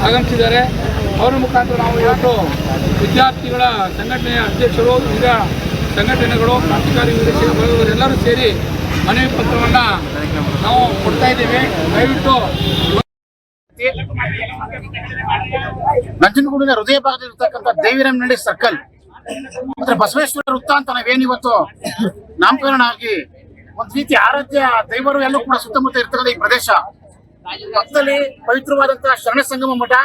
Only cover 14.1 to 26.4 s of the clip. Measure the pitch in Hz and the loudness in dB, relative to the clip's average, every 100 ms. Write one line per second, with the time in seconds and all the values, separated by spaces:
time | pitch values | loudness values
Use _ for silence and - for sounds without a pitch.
14.1 | - - 240 220 - - - - - - | -6 -6 -6 -10 -10 -12 -12 -14 -14 -12
15.1 | - 831 831 - 831 807 - - - - | -10 -4 -4 -4 -6 -6 -4 0 0 -2
16.1 | - 370 269 277 277 277 233 214 277 269 | 2 2 4 0 0 2 2 2 2 2
17.1 | 254 254 226 220 247 240 214 208 262 269 | -4 -10 -4 -4 -2 -2 2 2 2 2
18.1 | 254 247 247 226 185 233 156 - _ _ | 0 0 0 0 0 0 0 -10 _ _
19.1 | - - 269 277 - 262 269 262 240 208 | -20 -14 -12 -12 -12 -10 -6 -2 2 2
20.1 | 262 294 285 285 262 - 285 269 247 240 | 0 -2 -4 -4 -4 0 0 0 -6 0
21.1 | 254 262 247 254 214 147 - 214 - 208 | 0 2 0 2 2 0 -6 -12 -4 -4
22.1 | - - - 190 269 277 269 240 233 233 | -6 -20 2 2 4 0 2 2 0 -4
23.1 | 196 131 - - - - - 220 277 285 | -4 -6 -20 -20 -20 -20 -12 -6 -6 2
24.1 | 277 226 277 285 285 262 233 220 226 269 | 4 4 2 0 0 2 0 0 -2 0
25.1 | 277 269 269 247 247 233 262 262 254 240 | 0 0 -2 0 -4 -2 -2 0 -2 -2
26.1 | 247 254 240 | 0 -2 0